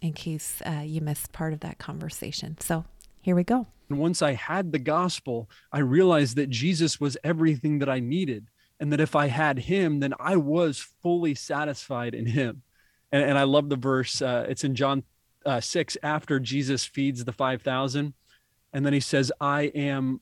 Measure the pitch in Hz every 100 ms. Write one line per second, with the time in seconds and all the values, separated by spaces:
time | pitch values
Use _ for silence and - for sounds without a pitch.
0 | 165 151 165 156 - - - 151 151 160
1 | 151 147 - - 160 151 165 - - -
2 | 160 - - - - 160 - 165 - -
3 | - _ - 175 180 254 226 _ - 143
4 | 165 175 151 127 - 175 180 151 127 156
5 | 180 - - 117 107 - _ 143 131 147
6 | 185 160 135 127 139 117 160 165 160 -
7 | 143 135 151 165 160 139 151 147 139 131
8 | 120 170 170 110 110 _ _ - 147 147
9 | 156 151 143 127 151 131 120 196 170 143
10 | 139 127 143 190 143 160 165 135 - _
11 | 175 175 165 135 - 143 151 139 - 123
12 | 120 117 117 123 123 - - _ _ _
13 | _ 143 139 139 139 147 143 135 131 131
14 | 123 - 131 120 117 131 143 123 139 139
15 | - _ _ _ 147 127 - 175 151 -
16 | 147 151 - 139 123 139 135 131 - -
17 | 139 123 120 120 131 127 139 131 135 139
18 | 147 - _ _ _ _ _ 139 143 143
19 | - 143 127 - 143 143 147 147 143 135
20 | 131 131